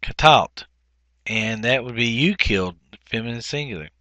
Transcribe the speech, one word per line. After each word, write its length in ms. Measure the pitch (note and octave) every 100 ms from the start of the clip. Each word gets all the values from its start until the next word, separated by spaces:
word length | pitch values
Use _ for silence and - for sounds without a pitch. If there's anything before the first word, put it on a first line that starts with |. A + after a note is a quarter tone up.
Katalt. 600 | - - D3+ C#3+ E2+ - - _ _ _ _ _ -
And 360 | A2 A2 A2
that 200 | A2+ C3
would 100 | B2
be 120 | A#2 A#2
you 300 | A#2 D#3 G3+
killed, 400 | - G2+ F#2 F2 _ - _
feminine 360 | A2+ A2+ A#2
singular. 460 | A2+ C#3+ D3 G2 D2+ _